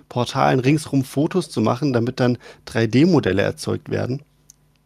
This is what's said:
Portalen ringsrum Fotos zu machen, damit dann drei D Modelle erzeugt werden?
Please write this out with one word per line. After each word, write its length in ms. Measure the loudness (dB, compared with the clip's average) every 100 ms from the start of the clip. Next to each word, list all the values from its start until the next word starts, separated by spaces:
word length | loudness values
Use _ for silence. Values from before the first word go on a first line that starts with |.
| -8
Portalen 500 | -4 -2 0 2 2
ringsrum 440 | 2 0 0 -4
Fotos 460 | -2 -2 -2 -2 -4
zu 100 | -2
machen, 320 | 0 0 -2
damit 280 | -2 -2 0
dann 180 | 0 0 -8 -20 -8
drei 200 | -2 2
D 200 | 4 4
Modelle 360 | 4 2 0
erzeugt 480 | 0 -4 -6 -6 -4
werden? 320 | -4 -4 -8 -12 _ _ _ _ _